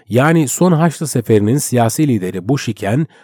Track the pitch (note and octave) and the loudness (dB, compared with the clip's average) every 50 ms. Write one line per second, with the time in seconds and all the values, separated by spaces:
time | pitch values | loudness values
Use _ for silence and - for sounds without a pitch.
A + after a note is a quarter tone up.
0 | _ - G2+ A#2+ C3+ D#3 E3+ E3 D3+ B2 - - F3 F#3 E3+ D3+ E3 E3+ - - | _ -2 0 2 2 4 2 2 0 0 0 0 2 2 4 2 2 0 0 -4
1 | E3 C3+ - B2+ - - A2+ G#2 G2+ G#2 B2+ D3 - - B2+ A#2+ A#2 A2+ - - | -6 -6 -4 -4 0 2 2 2 4 2 0 0 -2 -2 0 0 0 0 0 0
2 | D#3 C#3+ A#2+ G#2 F#2 F#2 F2+ F#2 F2 G#2 C#3+ C#3 - - G#2 - G2+ G2 A2+ C#3+ | 0 0 0 0 -2 -4 -6 -6 -2 -2 -2 -2 -2 -6 -6 -4 -4 -2 -2 -2
3 | D#3+ - _ _ | -2 -4 _ _